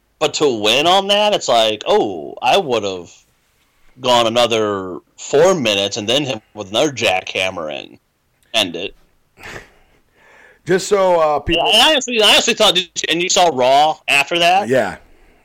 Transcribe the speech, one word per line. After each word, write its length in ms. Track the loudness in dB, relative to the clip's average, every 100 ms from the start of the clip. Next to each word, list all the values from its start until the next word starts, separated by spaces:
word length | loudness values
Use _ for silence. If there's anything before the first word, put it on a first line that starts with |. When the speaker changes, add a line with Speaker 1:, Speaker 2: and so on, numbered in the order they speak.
| _ _
Speaker 1:
but 160 | -4
to 120 | 0 0 0
win 240 | 0 2 2
on 220 | 2 2
that, 240 | 0 2
it's 160 | 0 0
like, 340 | 2 2 -2 0
oh, 480 | 0 0 -6 -12 -6
I 160 | 0 0
would've 520 | 0 -2 -2 -8 -12 -20 _ _ _ _ _ _ _ -6
gone 260 | 0 2 2
another 720 | 2 2 2 0 -2 -6 -12 -16 -20
four 360 | -2 2 4
minutes 420 | 2 0 0 -2 -4
and 120 | -2
then 160 | -2
him 160 | -2 -8 -12
with 160 | -16 -6
another 220 | -2 -2
jackhammer 760 | 0 -2 -2 -4 -4 -4 -6 -10 -10
and 220 | -14 -20 _ _ _ _ _
end 220 | -4 -4 -6
it. 180 | -12 -14 _ _ _ _ -20 -18 -20 _ _ _ _ _ _ -20 -20 _
Speaker 2:
Just 240 | -4 -4 0
so, 320 | 0 2 2
uh, 200 | 2 0
people 260 | -2 -2 0
Speaker 1:
And 100 | 2
I 140 | 2
honestly, 320 | 0 -2 0
I 80 | 2
honestly 240 | 2 0
thought, 220 | 0 0 0
did 80 | -6
you, 120 | -8 -4
and 120 | -4
you 80 | 0
saw 220 | 2 2
Raw 460 | 2 4 4 4 0 -2
after 300 | -2 0 0
that? 300 | 2 2 2
Speaker 2:
Yeah. 300 | 0 0 -6 -18 -20 _ _